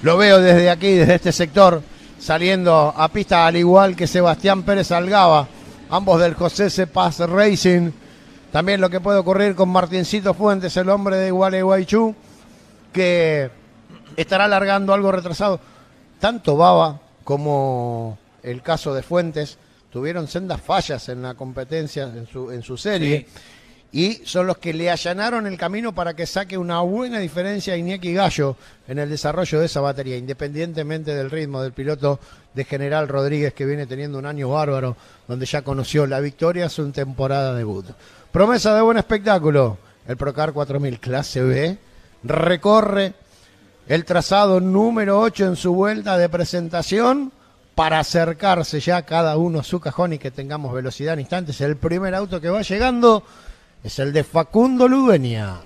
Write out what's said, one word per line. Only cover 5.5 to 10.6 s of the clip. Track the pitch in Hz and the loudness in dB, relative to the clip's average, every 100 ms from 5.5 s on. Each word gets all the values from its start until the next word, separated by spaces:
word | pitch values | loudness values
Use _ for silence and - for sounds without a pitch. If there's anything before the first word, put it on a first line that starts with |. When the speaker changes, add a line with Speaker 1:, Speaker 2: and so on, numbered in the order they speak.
| - - - - | -10 -20 -20 -4
Speaker 1:
ambos | 175 196 165 | -2 2 4
del | 170 | 4
José | 156 175 - 202 | 2 -4 0 -2
Cepaz | - 180 196 180 156 | 0 -2 0 0 0
Racing. | 175 185 214 196 185 175 170 147 - - - - - | 0 4 4 4 4 4 2 -6 -20 -20 -20 -20 -6
También | 147 180 196 | -2 0 0
lo | 185 | 0
que | 185 | 0
puede | 185 202 | 0 0
ocurrir | 175 190 208 185 | 2 2 0 2
con | 185 | 2
Martincito | 185 175 185 175 214 196 175 | 2 0 -2 -2 -2 -2 0
Fuentes, | 208 196 | 2 0